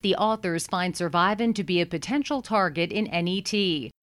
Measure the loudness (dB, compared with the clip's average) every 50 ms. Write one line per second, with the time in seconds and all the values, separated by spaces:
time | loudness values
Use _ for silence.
0 | 0 0 2 2 2 2 0 0 -2 -2 -2 -2 -2 -2 -2 -2 0 -2 -2 -2
1 | -2 0 2 4 4 4 4 2 0 0 0 0 0 0 2 0 0 0 -2 -6
2 | -4 -2 -2 -2 0 0 -2 -4 -2 0 2 2 2 2 0 0 -2 -2 0 -2
3 | -2 -2 -2 -2 0 0 -2 -2 -2 -2 0 0 2 2 0 -2 -4 -6 -12 _